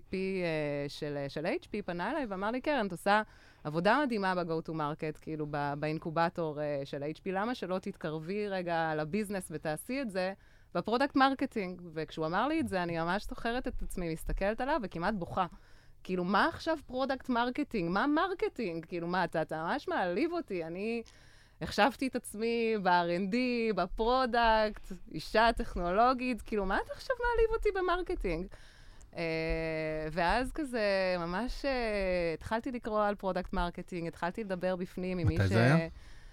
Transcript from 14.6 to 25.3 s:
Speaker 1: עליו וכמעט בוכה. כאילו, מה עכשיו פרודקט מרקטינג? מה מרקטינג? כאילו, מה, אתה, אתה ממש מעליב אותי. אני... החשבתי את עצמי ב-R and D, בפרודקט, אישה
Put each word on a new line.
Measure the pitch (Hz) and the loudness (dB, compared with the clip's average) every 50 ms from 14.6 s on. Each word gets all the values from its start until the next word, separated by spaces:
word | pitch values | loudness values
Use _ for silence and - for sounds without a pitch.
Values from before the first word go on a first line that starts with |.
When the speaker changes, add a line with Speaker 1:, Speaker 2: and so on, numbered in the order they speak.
Speaker 1:
עליו | 254 277 311 320 208 | 0 0 0 0 -2
וכמעט | 180 - 165 170 202 220 | -4 -4 -2 -2 -2 0
בוכה. | 185 170 - - 196 180 165 - - - - - - - - - - - | -2 -4 -2 0 0 0 -2 -2 -14 -20 -20 -20 -20 -20 -20 -20 -16 -6
כאילו, | - 185 180 180 | -4 -2 0 0
מה | 180 208 196 247 | 2 4 4 4
עכשיו | 320 320 - - 320 320 285 - | 4 0 -2 -2 -2 -2 -2 -4
פרודקט | - 247 254 269 254 269 254 - - | -6 -2 -2 0 0 0 -4 -2 0
מרקטינג? | 247 233 240 247 247 - 285 - - 208 165 170 | 2 2 2 0 0 -2 -4 -2 -2 -2 0 2
מה | 185 202 254 | 2 2 2
מרקטינג? | 294 294 320 370 359 381 - 440 403 - - 226 180 165 165 160 | 4 4 2 2 2 0 -2 -2 -2 -2 -2 -4 -4 -4 -6 -8
כאילו, | - 185 170 170 | -6 -6 -4 -2
מה, | 170 180 190 175 | 0 2 2 0
אתה, | 165 - 165 | 2 2 0
אתה | 160 - 160 156 160 | 0 0 -2 -4 -2
ממש | 180 226 285 - | -2 -2 -2 -2
מעליב | 370 339 254 190 175 175 220 320 330 | -2 0 0 2 2 2 2 0 0
אותי. | 349 339 - - 196 175 160 | 0 -4 -4 -4 -4 -4 -4
אני... | 165 170 185 208 226 233 233 226 - - - - - - - - - - - | -4 -6 -4 -4 -2 -2 -4 -6 -10 -18 -20 -20 -20 -20 -20 -20 -20 -12 -10
החשבתי | 156 - - 214 202 269 220 - 277 | -8 -4 2 4 4 4 4 0 -4
את | 254 - | -2 -2
עצמי | 240 - - - 202 226 233 233 233 226 226 220 208 185 | -4 -6 -6 -8 -4 -2 0 0 2 2 2 0 2 4
ב-R | 185 175 175 175 170 175 175 202 190 | 4 6 6 4 4 2 2 2 2
and | 214 | 2
D, | 247 254 247 240 233 226 220 208 | 2 2 2 2 2 2 2 2
בפרודקט, | 175 175 175 - - 220 233 247 262 262 233 233 233 233 226 220 220 214 214 214 - - - 190 - - - | 2 0 0 0 0 2 4 4 4 4 4 4 4 6 6 6 6 4 2 0 -6 -10 -12 -12 -12 -12 -10
אישה | - 156 - - | -10 -8 -6 2